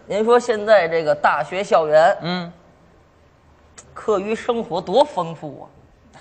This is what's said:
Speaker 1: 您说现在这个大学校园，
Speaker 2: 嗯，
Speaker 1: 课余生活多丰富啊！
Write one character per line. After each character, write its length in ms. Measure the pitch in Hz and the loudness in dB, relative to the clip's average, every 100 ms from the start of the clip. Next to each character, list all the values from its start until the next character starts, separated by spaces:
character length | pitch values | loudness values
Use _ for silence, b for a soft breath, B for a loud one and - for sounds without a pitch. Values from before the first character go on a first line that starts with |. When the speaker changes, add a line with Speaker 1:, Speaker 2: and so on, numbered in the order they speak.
| - | -8
Speaker 1:
您 180 | 190 | -4
说 140 | 220 240 | 2 2
现 260 | 240 214 | 2 -4
在 220 | 208 208 165 | 4 4 4
这 160 | 165 | -2
个 100 | 151 | 0
大 280 | 147 214 156 | 0 0 0
学 220 | 156 180 | -4 -6
校 220 | 202 190 156 | 0 2 4
园， 300 | 151 170 202 | 4 4 2
Speaker 2:
嗯， 320 | 160 180 170 - _ _ _ _ _ _ _ _ _ _ _ _ - | -4 -6 -8 -16 _ _ _ _ _ _ _ _ _ _ _ _ -20
Speaker 1:
课 280 | - - 202 | -14 -4 -2
余 140 | 196 | -2
生 280 | 220 - 233 | -8 -4 -6
活 180 | 214 165 | -4 -8
多 240 | 180 208 | -2 2
丰 300 | - - 165 | 2 0 -8
富 280 | 160 151 131 | -8 -14 -16
啊！ 40 | 95 _ _ _ _ B | -20 _ _ _ _ B